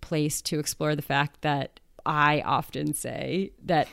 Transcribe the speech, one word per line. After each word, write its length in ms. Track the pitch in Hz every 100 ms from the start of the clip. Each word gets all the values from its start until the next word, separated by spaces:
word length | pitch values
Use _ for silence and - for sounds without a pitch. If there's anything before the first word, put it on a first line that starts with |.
place 400 | - 156 151 -
to 160 | - 151
explore 360 | 147 - 151
the 80 | 147
fact 400 | - 139 147 -
that 380 | 151 143 135 - _ - -
I 340 | 151 147 151
often 520 | - 135 - 135 151
say 580 | 147 127 120 131 170 - -
that 240 | - 165 -